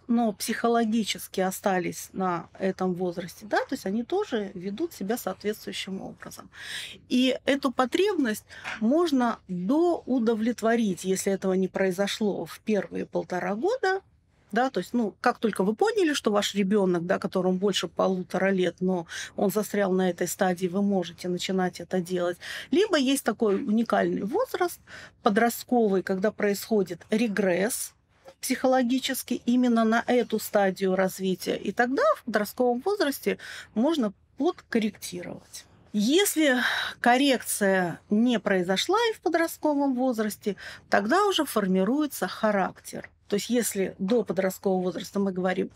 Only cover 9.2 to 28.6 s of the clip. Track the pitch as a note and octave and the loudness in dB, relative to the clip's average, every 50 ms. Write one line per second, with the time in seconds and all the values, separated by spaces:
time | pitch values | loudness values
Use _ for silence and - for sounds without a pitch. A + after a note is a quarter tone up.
9.2 | B3 A#3 - - _ - F#3 F3 F3+ F#3+ C#4 D#4 F4 F4+ E4 - - - B3 C4+ | 2 0 0 -4 _ -8 -6 -4 -2 0 2 4 4 2 2 -2 -2 -2 -2 0
10.2 | A3 A3+ A#3 G#3 A3 A#3+ A#3 - G#3 A3+ A#3 A#3 A#3 G3+ F3+ - - F#3 F#3+ F#3 | 2 2 0 2 0 -2 -2 0 2 2 2 2 2 0 -2 -2 -2 -2 -2 0
11.2 | - G3 G3 F#3+ - F#3+ F#3+ F#3+ F#3+ F3+ - - G3 F#3+ F3+ F#3 G3+ G3+ - - | 0 0 -2 0 0 0 2 2 0 0 0 0 0 0 0 0 -2 -2 -2 -2
12.2 | A3 G3+ F3 - E3+ D3+ - - _ - G#3+ G3 - - F3+ F#3 F#3 - - F3 | -2 -2 -2 -4 -6 -10 -12 -8 _ -2 0 0 -2 -4 -6 -8 -8 -4 -4 -4
13.2 | E3+ - F#3 F3+ F3 F3+ G3+ A3 C#4 G4 B4 C5+ G#4 F#4+ F#4+ G4 - _ _ _ | -4 -4 -4 -4 -2 -4 -2 -2 0 0 0 0 0 0 0 -2 -4 _ _ _
14.2 | _ _ _ _ _ _ - A3+ B3+ C4 - F3+ F#3 - - A#3+ A3+ G3 - _ | _ _ _ _ _ _ 0 0 0 0 0 -4 -4 -2 -2 -2 0 -2 -4 _
15.2 | - B3 A#3 - - A3 G3 - F#3+ G3 A3 - F#4+ A4 A#4 G#4+ F4+ D#4 C#4+ - | 0 0 0 2 -2 -2 0 0 0 0 2 2 2 2 4 4 2 2 2 0
16.2 | - A#3 G3+ G#3 G3+ - - G3+ G#3 F#3 G#3+ G#3 F#3+ F#3 F3 E3+ E3+ F3 F#3+ G3 | 0 2 2 2 0 0 0 0 2 2 4 4 4 4 2 0 0 -2 -2 -2
17.2 | - F#3 - F#3+ F3+ F#3 F#3 F#3 G3 G#3 F#3 - - E3+ - - F#3 F#3+ F#3+ F#3 | -2 -2 -2 0 2 2 2 2 0 0 0 0 -4 -2 0 0 2 2 0 -2
18.2 | F3+ - - F3+ F#3+ G3 G3 F#3 F#3 E3+ E3+ - F#3 F#3 F#3 F3 E3 - - - | -4 -4 -2 0 2 2 2 2 2 0 0 0 0 0 0 -2 -4 -6 -10 -12
19.2 | - - - - G3+ G3 - G#3+ G3+ - - G3+ G3+ F#3 F#3 F#3 F#3 F#3 F3 - | -12 -10 -4 0 0 0 2 0 -2 -2 0 0 2 2 2 2 2 2 0 0
20.2 | F#3 D#3+ - - G3+ F#3 F3+ E3+ F#3 F3 E3+ G3+ G3+ G3+ G3+ F#3 F3 E3+ E3 - | -2 -4 0 0 0 0 2 0 -2 -2 0 0 0 2 2 0 -2 -4 -8 -8
21.2 | - F#3 F3+ F3 - - F#3+ F#3+ F3+ F3+ - - F3 - - F#3 E3+ F3 F#3 F3 | -6 -6 -4 -4 -4 -2 0 0 0 -2 -4 -8 -6 -4 -2 -2 -2 -2 -2 -2
22.2 | F3 F3 F3 - - - - - - - - E4 G#4 A#4 F4+ D4+ B3+ B3+ C#4 C4+ | -2 -2 -4 -6 -10 -12 -12 -12 -6 0 2 2 2 4 2 2 2 2 2 2
23.2 | - B3 G#3+ - A#3 G#3 G3 G3 F#3 G3 G#3 A3+ A#3 - G#3 G3 F#3+ F3 F3+ F#3 | 0 -2 0 2 2 2 2 2 0 0 0 0 2 2 2 2 2 2 0 -2
24.2 | G3 G3 C#4+ G#4 C5 - - - F4+ F4 - - _ - - - - - - _ | -2 -2 -2 -2 -2 -2 -2 -2 -2 -2 -2 -8 _ -20 -20 -20 -20 -20 -20 _
25.2 | - A#3 G3+ A3 A#3 A#3+ - - - - B3+ A#3+ A3+ G#3 G3 F#3+ F3 - G3 F#3 | 0 2 4 4 4 2 0 -4 -4 0 2 4 4 4 2 0 0 -2 -2 0
26.2 | F#3+ G#3+ G3+ - G#3 G#3 G#3 G3+ - - A3 G#3 F#3+ - E3+ - - - A3 A3 | 0 -2 0 0 0 0 0 -2 -2 0 2 2 2 0 -4 -10 -4 -2 0 0
27.2 | B3 A3+ F#3+ A3 G3 F#3+ F3 F3+ F#3+ A#3 - - - - - _ _ _ _ _ | 0 0 0 2 2 2 2 2 0 0 -2 -4 -8 -10 -12 _ _ _ _ _
28.2 | _ - - _ - - B3+ - | _ -20 -16 _ -4 -4 -2 2